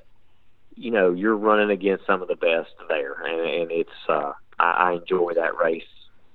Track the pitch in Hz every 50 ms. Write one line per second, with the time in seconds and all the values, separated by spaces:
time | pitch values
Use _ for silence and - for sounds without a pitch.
0 | - - - - - - - - - - - - - - - 120 127 117 117 104
1 | 92 90 90 90 101 113 110 101 107 107 107 107 104 104 101 92 98 98 95 90
2 | - - 98 90 90 90 85 - 90 85 82 82 78 - - - 90 82 82 76
3 | 69 69 71 80 80 73 82 82 82 80 73 85 85 82 82 85 80 - - -
4 | - - 80 76 73 71 71 - - - - - 85 85 87 - 90 90 87 85
5 | 85 - 92 90 87 85 85 82 82 78 - 82 85 82 82 82 - - - -
6 | - - - - - - -